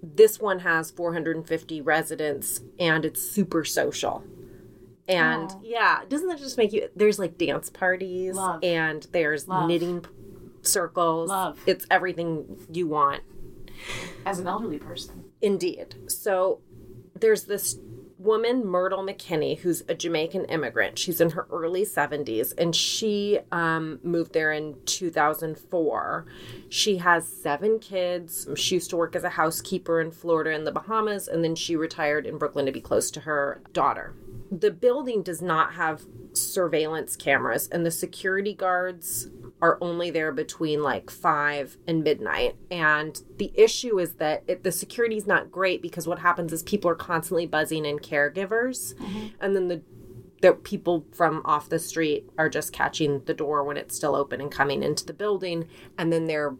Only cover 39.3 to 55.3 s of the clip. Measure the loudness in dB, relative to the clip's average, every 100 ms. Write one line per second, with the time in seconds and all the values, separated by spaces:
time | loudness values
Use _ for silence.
39.3 | -14 -18 2 4 4 0 -2 0 0 0
40.3 | -2 -6 -2 0 2 2 0 -4 -2 2
41.3 | 4 2 0 -4 -8 -2 2 4 2 0
42.3 | 0 0 -2 -10 0 4 4 0 -8 -16
43.3 | -8 -4 6 6 6 0 0 0 0 0
44.3 | 0 -2 -2 -2 -4 -6 0 0 0 2
45.3 | 2 2 -2 0 0 -4 -6 -4 0 2
46.3 | 2 0 -4 -2 0 2 0 0 -2 0
47.3 | -2 0 0 0 0 -2 -4 -2 2 2
48.3 | 0 -2 0 0 -2 -10 -10 -8 -8 -8
49.3 | -4 0 2 2 -2 -8 -20 -18 -18 -20
50.3 | _ 6 6 0 -4 0 0 -2 2 2
51.3 | 2 0 0 0 -4 -4 -2 0 0 -4
52.3 | 0 0 0 -4 -2 -2 0 0 0 -2
53.3 | -4 0 0 -2 -4 -8 -4 0 0 0
54.3 | -4 -8 0 2 2 0 -2 -4 -6 -2